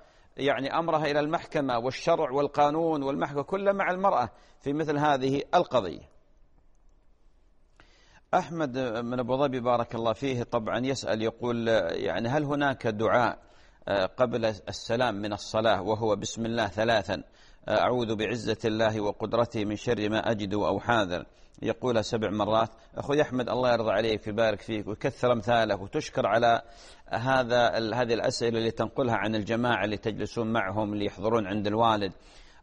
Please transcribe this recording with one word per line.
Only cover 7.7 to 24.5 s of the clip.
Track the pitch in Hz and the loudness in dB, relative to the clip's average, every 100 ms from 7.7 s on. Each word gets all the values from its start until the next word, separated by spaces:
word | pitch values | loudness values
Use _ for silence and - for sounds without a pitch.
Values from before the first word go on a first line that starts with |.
| _ - _ _ - - | _ -20 _ _ -20 -2
أحمد | 180 147 165 147 127 | -2 0 -4 -2 -2
من | 127 113 120 127 | -2 -2 -4 -2
أبو | 120 131 | 0 2
ظبي | 143 127 | 2 0
بارك | 120 120 117 | 2 2 0
الله | 117 117 | -2 -2
فيه | 110 139 123 | 0 -2 -2
طبعا | 117 120 104 104 131 | -2 -2 0 -2 -2
يسأل | 131 - 110 | -2 -2 0
يقول: | 113 - 120 120 113 110 85 | 0 -2 -4 0 2 2 2
يعني | 87 107 95 117 | -2 -2 -2 0
هل | 151 | 0
هناك | 143 147 143 131 120 | 0 0 0 0 -2
دعاء، | 107 107 117 110 - - - - - - | 0 2 4 2 -2 -14 -20 -20 -12 -2
آه، | 98 92 | 0 0
قبل | - 127 120 | 0 0 2
السلام | 110 92 - - - 117 123 | -2 -2 -8 -10 -4 0 0
من | 101 104 | -2 -6
الصلاة | 101 - 107 113 98 | -6 -4 0 2 2
وهو: | 92 107 113 101 | 0 0 0 0
"بسم | - 113 113 | -2 -6 -4
الله | 117 104 | -2 -2
ثلاثا، | 107 113 110 95 90 - - - - - | 0 2 2 0 -6 -8 -20 -20 -12 0
آه، | 107 | 2
أعوذ | 92 123 110 107 | 2 2 -2 -2
بعزة | 101 117 113 110 | -2 -2 -4 -2
الله | 117 110 110 107 | 0 2 0 0
وقدرته | 104 - 110 113 117 113 | -4 -4 -2 0 0 -2
من | 104 104 | -4 -4
شر | - 107 107 | -2 -2 0
ما | 110 95 | 0 0
أجد | 107 101 | -2 -2
أو | 104 85 98 | 0 0 0
حاذر"، | - 117 92 87 - - - - | 2 2 2 -4 -8 -20 -20 -8
يقولها | 113 - 127 113 | -4 -2 0 0
سبع | 101 113 104 | 0 -2 -2
مرات؟ | 104 104 110 113 - - 117 | -2 0 2 0 -6 -14 -8
أخوي | 127 147 | -2 0
أحمد | 143 127 120 | 2 0 -2
الله | 120 127 | 0 2
يرضى | 117 110 | 2 2
عليك | 98 113 107 107 | 0 0 0 -2
ويبارك | 107 110 | 0 0